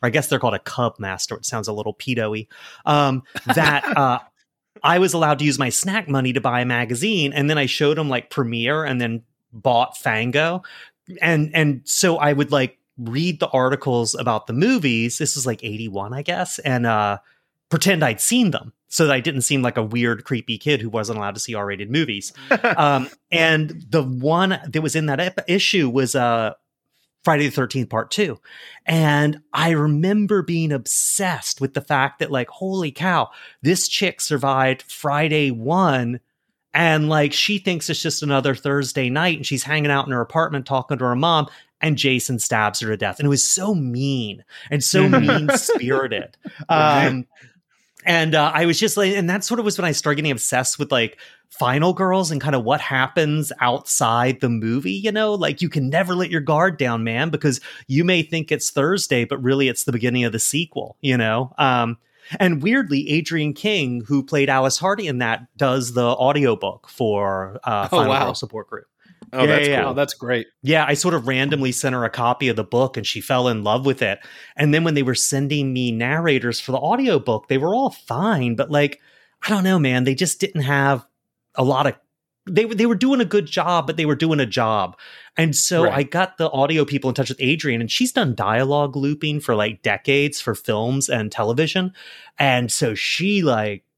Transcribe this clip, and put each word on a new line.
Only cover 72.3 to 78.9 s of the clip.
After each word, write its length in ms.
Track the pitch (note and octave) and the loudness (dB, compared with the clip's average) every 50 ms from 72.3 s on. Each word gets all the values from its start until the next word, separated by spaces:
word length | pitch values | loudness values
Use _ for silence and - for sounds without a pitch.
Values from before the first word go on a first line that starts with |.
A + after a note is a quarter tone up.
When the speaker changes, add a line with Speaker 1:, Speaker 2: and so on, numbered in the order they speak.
| B2 - C#3+ B2 | 0 2 0 0
Speaker 1:
of 80 | A2+ | 0
the 80 | G#2+ G#2+ | 0 -2
book 320 | - - A#2 C3+ C3 - | -2 2 2 2 2 0
and 100 | A#2 G#2 | -4 -6
she 140 | - - A2 | -6 -6 -6
fell 280 | - - C3+ B2 B2+ B2 | -4 -2 0 2 2 2
in 160 | A#2 G#2+ G2+ | 0 0 0
love 220 | G#2 A2 B2+ C3+ | 0 0 2 2
with 160 | C#3 B2 - B2 | 0 0 2 0
it. 160 | G2+ G2 - - - - - - - - | -2 -2 -4 -8 -18 -20 -20 -20 -18 -6
And 160 | - D3 D3+ D3 | 0 2 2 4
then 100 | D#3 E3 | 4 2
when 100 | E3 D#3 | 2 2
they 80 | C#3+ C3+ | 2 0
were 120 | B2+ B2+ | 0 0
sending 580 | - - - C#3+ C3+ C#3 C#3 D3+ D3 C#3 C3+ B2+ | 0 -2 -2 0 -2 -2 0 0 -2 -2 -2 -2
me 200 | B2+ B2+ A#2+ A2+ | -2 -2 -2 -2
narrators 680 | A2+ A#2 B2+ C#3+ D#3+ E3+ E3 C#3 B2+ A2 A#2+ A2+ - | -2 -2 -2 -2 0 2 2 2 2 0 -2 -4 -4
for 120 | - - B2+ | -6 -4 -4
the 60 | C3 | -2
audiobook, 680 | C3+ D#3 G#3+ B3+ C#4 B3+ F#3+ C#3+ - - A2+ G#2+ - _ | 0 0 0 0 2 2 2 0 2 0 -2 -2 0 _
they 100 | C#3 C3 | -2 0
were 160 | C#3 E3+ G3+ | 0 0 0
all 160 | B3 C#4 B3 | 0 0 -2
fine, 640 | - - - - A#2+ B2+ F3+ A3 A3 D3 B2+ A#2+ A#2 | -4 -6 -10 -6 -4 -2 0 0 0 0 0 0 0
but, 140 | G#2+ C#3 D#3 | -2 -2 0
like, 300 | D3+ D3 D3 C#3+ | 2 2 2 2